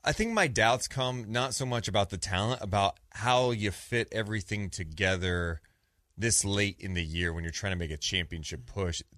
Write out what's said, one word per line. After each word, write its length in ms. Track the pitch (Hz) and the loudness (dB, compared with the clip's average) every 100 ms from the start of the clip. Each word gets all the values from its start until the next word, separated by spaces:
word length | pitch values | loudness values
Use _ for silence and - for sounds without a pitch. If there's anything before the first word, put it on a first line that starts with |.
I 80 | - | -2
think 200 | 151 220 | 0 2
my 140 | 226 170 | 2 2
doubts 400 | 113 110 123 - | 6 4 4 0
come 460 | 135 127 127 107 | -2 -2 -2 -2
not 200 | 117 131 | -2 0
so 120 | 123 131 | -2 -2
much 220 | 120 110 | -2 2
about 220 | 101 101 | 2 2
the 60 | 95 | -2
talent, 440 | - 92 107 127 | -2 0 0 0
about 360 | 98 101 98 - _ | 0 2 2 0 _
how 400 | - 117 123 123 | -4 4 4 4
you 220 | 117 104 | 2 -2
fit 360 | - - 120 - | -2 -2 -2 0
everything 580 | 107 104 110 - 104 98 | -2 -2 -4 -4 -4 -4
together 920 | - 80 80 95 92 90 90 85 82 _ _ _ _ _ - | -6 -8 0 2 2 2 0 0 -4 _ _ _ _ _ -2
this 280 | 113 - | 2 2
late 320 | 101 101 101 92 | 2 2 2 0
in 160 | 98 | -2
the 80 | 90 | -2
year 300 | 82 85 87 | 0 0 -2
when 100 | 82 | -2
you're 80 | 82 | -6
trying 200 | - 101 | -4 -4
to 40 | 90 | -2
make 120 | 82 | -4
a 60 | 78 | -4
championship 680 | - 92 82 82 78 - - | -2 -2 -2 -6 -8 -10 -10
push. 360 | 101 92 82 - | -4 -2 -4 -8